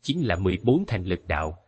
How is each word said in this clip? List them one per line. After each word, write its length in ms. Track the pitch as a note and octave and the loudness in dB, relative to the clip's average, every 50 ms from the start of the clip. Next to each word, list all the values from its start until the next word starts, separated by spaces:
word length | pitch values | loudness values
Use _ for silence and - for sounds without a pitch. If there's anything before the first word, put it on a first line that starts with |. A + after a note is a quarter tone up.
| _ | _
chính 240 | - D3 F3 E3 | -2 -2 0 0
là 100 | A#2 F2+ | 0 0
mười 220 | E2+ F#2+ F#2 F2 F2+ - | 0 2 0 0 2 4
bốn 220 | A#2 B2+ E3 G3+ | 4 4 4 2
thành 180 | - A#2+ G2 F2+ | 0 -4 -4 -2
lực 240 | F#2 F2+ E2+ - - | -2 -4 -4 -2 -4
đạo. 300 | E2+ D2+ D#2+ D#2 E2 - _ | -2 -2 -2 -4 -6 -10 _